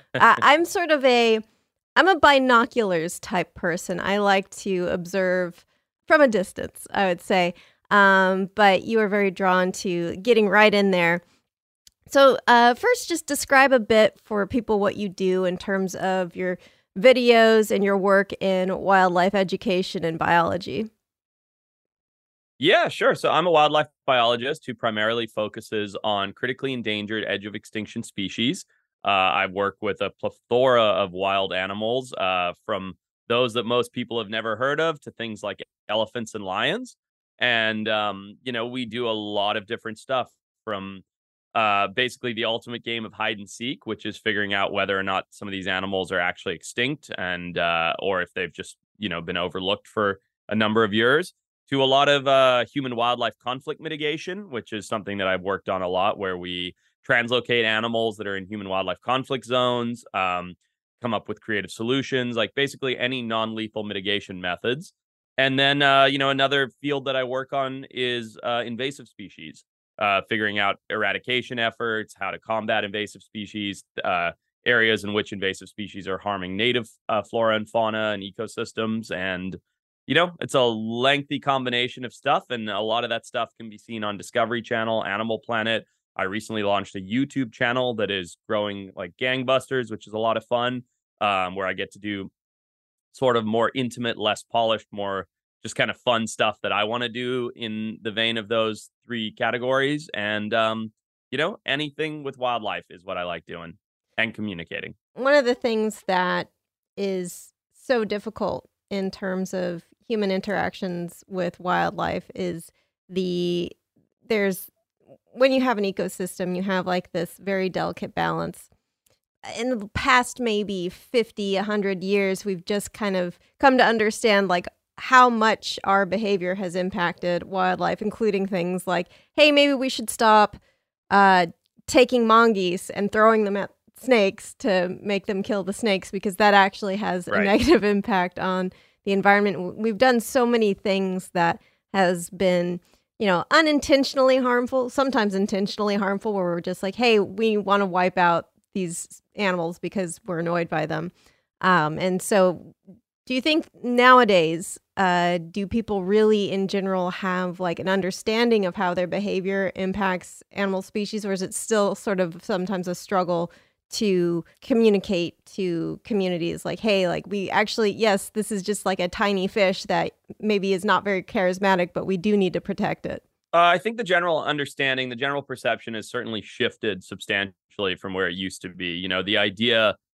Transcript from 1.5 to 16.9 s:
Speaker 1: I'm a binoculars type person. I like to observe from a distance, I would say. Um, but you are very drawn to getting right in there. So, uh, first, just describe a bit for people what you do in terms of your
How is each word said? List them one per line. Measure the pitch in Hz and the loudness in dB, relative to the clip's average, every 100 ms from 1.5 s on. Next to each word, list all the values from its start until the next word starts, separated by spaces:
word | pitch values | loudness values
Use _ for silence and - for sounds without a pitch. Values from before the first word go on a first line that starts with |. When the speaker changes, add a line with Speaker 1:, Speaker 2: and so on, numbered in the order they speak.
| _ _ _ _ - | _ _ _ _ 2
Speaker 1:
I'm | 330 | 4
a | 359 | 6
binoculars | 302 277 262 233 233 240 208 175 165 - | 6 6 6 6 4 0 0 0 -2 -6
type | - 180 165 | -4 -2 -4
person. | - 185 165 - 175 | -4 -4 -2 -4 -4
I | - 202 | -2 2
like | 202 196 185 | 4 2 0
to | - 202 185 175 | -8 -4 -2 -2
observe | 185 175 190 185 180 175 - _ _ _ _ - | -4 -2 -2 0 0 -2 -8 _ _ _ _ 2
from | 320 | 6
a | 277 | 6
distance, | 208 190 - - - - | 4 -2 -6 -12 -12 -6
I | - 190 | 0 0
would | 175 | 0
say. | - 190 175 - - _ - | 0 2 2 -2 -16 _ 2
Um, | 208 196 190 190 190 190 | 6 8 6 4 2 0
but | - 202 185 | 4 4 4
you | - 226 | 2 0
are | 208 | 2
very | 208 202 | 2 0
drawn | 180 190 185 185 | 2 2 2 2
to | 180 202 175 170 185 | -2 -4 -2 -4 -2
getting | 208 220 208 | 2 4 4
right | 208 214 | 6 6
in | 208 196 | 6 4
there. | 180 170 170 - _ _ _ _ _ _ _ - | 4 2 0 -4 _ _ _ _ _ _ _ 0
So, | - 277 233 - | 6 8 6 6
uh, | 240 240 | 6 6
first, | 240 440 494 - | 4 2 0 0
just | 339 - | -4 -4
describe | 285 - 269 262 | -4 2 6 6
a | 254 | 6
bit | 208 220 214 - - | 6 6 6 2 -6
for | 208 196 | -4 -2
people | 247 214 208 | -2 0 0
what | 202 - | 0 -2
you | 202 | -6
do | 175 185 185 185 | -2 0 2 0
in | 180 | -2
terms | - 196 190 - | -2 -2 -2 -4
of | 190 185 180 180 | -2 -2 -4 -4
your | 185 175 - _ _ | -6 -6 -10 _ _